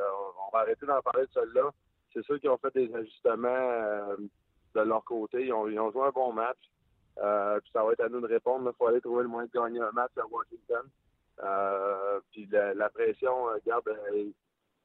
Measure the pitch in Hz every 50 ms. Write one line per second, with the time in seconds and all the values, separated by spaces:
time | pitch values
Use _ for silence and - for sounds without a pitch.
0 | 98 101 98 98 101 98 90 90 98 98 98 113 110 107 113 - - 143 143 131
1 | - 123 117 127 135 131 - 131 117 113 113 127 135 143 - _ _ _ _ _
2 | _ _ - 123 110 - 147 143 - 147 127 120 - 135 - 131 127 113 113 117
3 | 110 107 - - - 123 113 110 120 123 127 127 131 127 120 117 110 107 104 104
4 | 101 101 101 98 104 101 _ _ _ _ _ _ _ _ - 110 107 107 110 110
5 | - - 120 113 107 104 - 123 135 127 120 110 107 107 107 107 110 110 104 131
6 | 135 139 131 131 131 123 113 110 113 123 127 _ _ _ _ _ _ _ _ _
7 | _ _ - - 98 104 104 104 101 104 107 104 - _ - 120 107 110 113 -
8 | 120 113 117 123 120 110 113 117 - 123 127 131 127 123 120 - 123 117 117 123
9 | - 123 120 120 123 120 117 117 120 117 - 123 117 117 117 120 117 107 110 117
10 | 123 127 - - 113 110 113 117 - - 117 113 _ - 120 117 127 139 _ _
11 | _ _ _ _ _ _ _ - - 98 98 98 98 98 98 98 98 101 101 95
12 | 98 101 101 98 - _ - 107 104 98 104 104 101 101 98 101 107 104 - -
13 | 117 113 107 - - 127 127 127 123 117 113 107 - 113 117 117 - 107 107 110
14 | 104 101 104 104 104 104 98 _ _ _ _ _ _ _ _ _